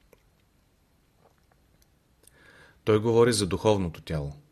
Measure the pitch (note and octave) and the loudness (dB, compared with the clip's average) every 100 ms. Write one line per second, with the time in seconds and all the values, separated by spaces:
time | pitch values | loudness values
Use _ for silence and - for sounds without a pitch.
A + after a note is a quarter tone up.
0 | _ _ _ _ _ _ _ _ _ _ | _ _ _ _ _ _ _ _ _ _
1 | _ _ _ _ _ _ _ _ _ _ | _ _ _ _ _ _ _ _ _ _
2 | _ _ _ _ - - - _ - G#2+ | _ _ _ _ -20 -20 -20 _ 0 0
3 | A2+ A#2 A#2+ G#2+ G2 F2+ A2 G#2 F2 - | 2 4 4 2 -2 -2 0 0 -2 -8
4 | - D#2 C#2+ - _ | -8 -8 -8 -12 _